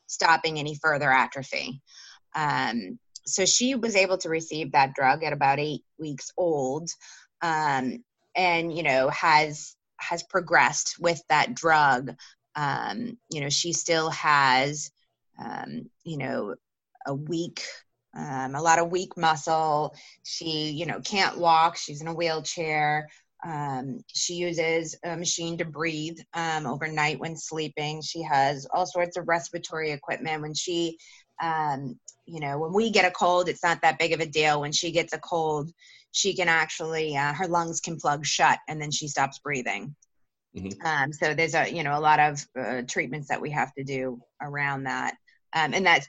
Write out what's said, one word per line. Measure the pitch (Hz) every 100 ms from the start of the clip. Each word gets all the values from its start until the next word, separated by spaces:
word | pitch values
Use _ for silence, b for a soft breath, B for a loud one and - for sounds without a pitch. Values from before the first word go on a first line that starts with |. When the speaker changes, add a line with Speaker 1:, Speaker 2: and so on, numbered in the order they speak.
| -
Speaker 1:
stopping | - 180 160 160 151
any | 147 147
further | 160 143 139
atrophy. | 131 117 139 131 143 139 139 B B B B _
Um, | 151 147 135 123 113 92 120 _ - -
so | - 185
she | - 247 262
was | 226 196
able | 190 185
to | 165
receive | 160 160 156 160
that | 143 135
drug | 139 131 151 156
at |
about | 147 139 139
eight | 151 - - -
weeks | 156 127 - -
old, | 175 147 131 147 165 - B B B _
um, | 170 156 151 131 127 240 - _ _
and, | 170 180 170 170 165
you |
know, | 151 131 135
has, | 147 165 151 156 147 - - _ -
has | - 170
progressed | - 190 170 160 147 147 - -
with | 170 160 -
that | 151 -
drug. | 123 165 156 143 123 139 - B _ _ 151
Um, | 143 123 113 101 - - _
you | 156
know, | 143
she | - 170
still | 160 - 165 160
has, | 151 156 143 135 127 143 151 - _ _ _ _ -
um, | 113 - - - - _ 170
you | 147
know, | 131 123 104 - _ _ _ _ -
a |
weak, | 139 151 165 170 - - - _ _ _ -
um, | 151 135 131 139
a |
lot | 165 165
of | 170
weak | 180 185 -
muscle. | 160 151 - 160 156 151 156 B B B
She, | - - 165 156 151
you | 147 165
know, | 98
can't | - 208 185 -
walk. | 170 165 165 170
She's | - 147
in | 165
a |
wheelchair. | 165 170 160 147 175 156 151 151 151 151 b b _ 170
Um, | 151 143 131 135 120 -
she | - - 175
uses | 175 170 160 165 160 -
a | 175 165
machine | 170 - 165 170
to | 165
breathe, | 143 165 156 156 165 -
um, | 170 165 156 151
overnight | 143 156 156 151 -
when | 165 151
sleeping. | - 160 151 151 151 156
She | 147 165
has | 160 139 139 139 139
all | 170 185
sorts | 180 175 175
of | 165
respiratory | 170 - 170 - 160 156
equipment. | 143 - - 160 156
When | 151
she, | 151 - 170 170 165 B B _ -
um, | 165 160 151 139 139 - - _ -
you | 165
know, | 143 143
when | 160
we | 196 226
get | 208
a | 180
cold, | - 175 180 170
it's | -
not | 175 160
that | 165 156
big | 160
of | 160
a | 160
deal. | 151 151 147
When | 147
she | 147 170
gets | 160 160
a | 156
cold, | - 170 156 151 160 - B B B
she | - 190 180
can | 165
actually, | 165 156 - 160 160 156 139
uh, | 143
her | 143 180
lungs | 170 165 156
can | - 165
plug | 151 147 147
shut | - 160 - -
and | 151
then | 147
she | 143 151
stops | 143 139 -
breathing. | 143 135 113 98 135 147 _ _ _ _ _ -
Speaker 2:
Mm-hmm. | 95 98 160
Speaker 1:
Um, | 151 135
so | 151 156
there's | 151 165 156
a, | 107
you | 160
know, | 143 147
a |
lot | 151 151
of, | 151 147 - 127
uh, | 113 123 123
treatments | 185 - 151 143
that | 131
we | 151
have | 147 135 139
to | 135
do | 135 131 123 - -
around | 147 143 143 139
that. | 135 127 127 - b b _
Um, | 160 151
and | 170 180
that's | 170